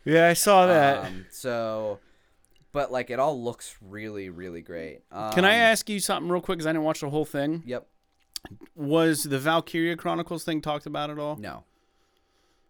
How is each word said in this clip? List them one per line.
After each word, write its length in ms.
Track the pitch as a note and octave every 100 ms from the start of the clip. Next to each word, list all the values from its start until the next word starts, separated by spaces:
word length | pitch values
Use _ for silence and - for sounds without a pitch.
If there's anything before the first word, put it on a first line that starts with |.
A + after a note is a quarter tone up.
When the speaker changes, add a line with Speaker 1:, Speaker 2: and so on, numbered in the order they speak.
Speaker 1:
Yeah, 240 | C#3+ D#3+ E3+
I 60 |
saw 320 | E3+ G#3 F#3+ F3+
that. 400 | E3 C#3 C3 F#2+
Speaker 2:
Um, 200 | F#2+ F#2
so, 680 | - C3 A#2 A2+ A2 G#2+ G2 _ _ _ _ _ _ _
but, 200 | C#3+ C3+
like, 160 | B2+ B2
it 80 | A#2+
all 240 | C#3+ C3+
looks 340 | A#2+ A#2+ - -
really, 480 | F#2+ G#2 A2 G#2 F#2+
really 320 | E2+ F2+ E2+
great. 400 | D#2+ E2+ D#2+ C2+ _
Speaker 1:
Can 340 | F#2+ G#2+ F3
I 100 | F#3+
Speaker 2:
Um, 60 | A3+
Speaker 1:
ask 280 | A3+ A3 -
you 100 | G3+
something 320 | - D#3 E3
real 120 | F3+
quick, 160 | E3+ F3+
'cause 80 | D#3
I 60 |
didn't 120 | D#3+
watch 160 | D#3 D#3
the 80 | C#3+
whole 160 | D3+
thing? 380 | D3 C#3+ C#3+ E3
Speaker 2:
Yep. 240 | B2 A#2+ - _ _ _ _ - - - -
Speaker 1:
Was 500 | - C#3+ E3 E3 D3
the 140 | D3+ C3+
Valkyria 580 | D3 E3 - E3 E3 E3
Chronicles 480 | F3 E3 E3+ E3
thing 160 | F3 D#3
talked 260 | D#3 D3 D3+
about 220 | D3 D3
at 80 | D3+
all? 180 | D3 D3
Speaker 2:
No. 280 | G2+ B1 _ _ _ _ _ _ _ _ _ _